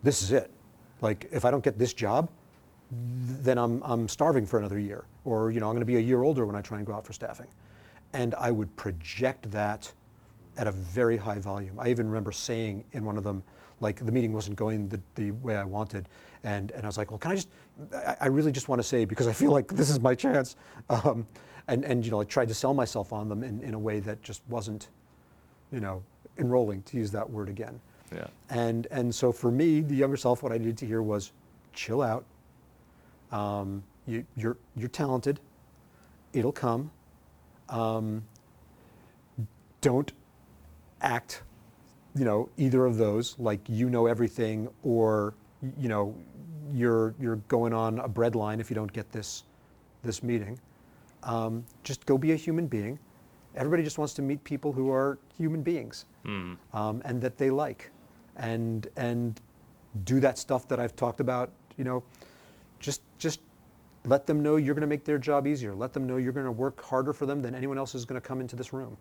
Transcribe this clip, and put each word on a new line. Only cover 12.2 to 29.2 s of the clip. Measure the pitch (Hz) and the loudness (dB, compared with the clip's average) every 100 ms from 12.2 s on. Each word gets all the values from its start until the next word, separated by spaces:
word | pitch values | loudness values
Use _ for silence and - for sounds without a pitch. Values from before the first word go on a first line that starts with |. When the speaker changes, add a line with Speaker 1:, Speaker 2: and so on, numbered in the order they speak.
| 104 | -4
Speaker 1:
saying | 101 - 117 113 101 - | -6 -4 -4 -2 -6 -8
in | - | -6
one | 107 104 | -4 -4
of | |
them, | 101 101 90 - - - | -4 -6 -8 -20 -20 -4
like, | 107 101 113 | -4 -2 0
the | |
meeting | 123 113 | 2 2
wasn't | 110 101 101 | -2 -4 -2
going | 110 110 101 | -2 0 -2
the, | 104 95 - | -6 -8 -6
the | 101 | -4
way | 107 127 107 | -4 -4 -4
I | 98 | -2
wanted, | 98 104 101 92 - - - | -4 -4 -6 -10 -16 -20 -12
and, | - 101 98 | -6 -4 -4
and | - | -6
I | 104 | -6
was | 101 | -4
like, | 107 | -4
"Well, | 110 | -4
can | 160 | -2
I | 196 | -2
just, | - - - - - | -4 -14 -20 -18 -10
I, | - - - | -6 -6 0
I | 139 | 2
really | 135 156 | 4 4
just | 131 - | 2 0
wanna | 127 | 0
say, | 113 127 | 2 2
because | 107 107 117 | 2 2 2
I | |
feel | 110 294 | 4 6
like | 147 - | 6 4
this | - 143 | 2 4
is | 143 | 6
my | 123 | 4
chance," | 127 277 190 131 - - - - | 4 4 4 2 -6 -20 -20 -2
um, | 117 143 117 110 - - - - | 2 2 2 -4 -12 -20 -16 -2
and, | 127 | 0
and, | 139 123 117 | 2 0 2
you | |
know, | 107 | 0
I | 104 | 0
tried | - 117 | 2 0
to | |
sell | 110 131 139 | 2 2 2
myself | 117 113 95 | 2 -2 -4
on | 107 107 | -4 -4
them | 104 | -4
in, | 127 107 | -6 -6
in | 127 | -6
a | 110 | -4
way | 107 107 | -2 -2
that | 101 110 | -4 -8
just | - 104 - | -10 -16 -8
wasn't, | 120 107 107 - - _ _ _ _ _ _ _ | -6 -6 -8 -12 -20 _ _ _ _ _ _ _
you | 131 | -6
know, | 101 92 95 _ - - | -4 -6 -10 _ -20 -2
enrolling, | 127 127 110 98 | 2 4 4 -2
to | - 131 | -6 -4
use | 107 | -2
that | 101 107 | -2 -4
word | 107 101 | -6 -6
again. | 101 113 120 - - - | -6 -10 -12 -20 -20 -14
Speaker 2:
Yeah. | 85 78 - - | -12 -12 -14 -6
Speaker 1:
And, | 120 117 117 117 | 0 0 0 -2
and | 139 120 | -2 -2
so | 113 | 2